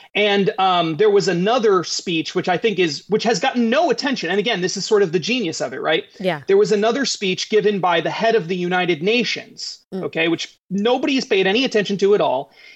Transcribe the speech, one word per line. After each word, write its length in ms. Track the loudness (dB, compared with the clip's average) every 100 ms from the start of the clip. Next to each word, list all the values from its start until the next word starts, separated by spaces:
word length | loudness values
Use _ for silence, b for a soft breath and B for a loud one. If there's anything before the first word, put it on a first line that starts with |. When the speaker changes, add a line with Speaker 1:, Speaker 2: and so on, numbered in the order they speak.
| B -2
Speaker 1:
And, 380 | 2 2 2 2
um, 380 | 2 2 0 2
there 120 | 4
was 180 | 4 2
another 560 | 0 0 2 2 2
speech, 520 | 0 -6 -4 -4 -2 -4
which 120 | -2
I 80 | 0
think 220 | 0 0
is, 260 | -2 -2 -2
which 140 | -2
has 160 | 0 0
gotten 320 | 0 0 2
no 180 | 2 2
attention. 400 | 0 -2 -4 -2
And 80 | -2
again, 240 | 0 -2
this 160 | -2 -4
is 80 | 0
sort 160 | 2
of 100 | 2
the 80 | 0
genius 400 | -2 -2 -4 -4
of 140 | -6
it, 80 | -4
right? 220 | -2 -2 -4 -6
Speaker 2:
Yeah. 220 | -4 -4 2
Speaker 1:
There 100 | 4
was 160 | 4
another 320 | 2 2 0
speech 460 | -2 -4 -2 -2 0
given 300 | 0 2 0
by 200 | 0 0
the 120 | -2
head 240 | -2 0 0
of 120 | 0
the 80 | -4
United 460 | -2 0 0 0
Nations, 760 | 0 0 0 -6 -10 -14 -14 -14 _
Speaker 2:
Mm. 120 | -10
Speaker 1:
okay, 240 | -6 -4 -2
which 280 | -2 -6 _ -8
nobody 460 | -2 0 0 0 -2
has 100 | 0
paid 220 | 0 2
any 180 | 2 0
attention 320 | 0 -2 0
to 160 | 2
at 80 | 4
all. 300 | 2 -2 -6 B B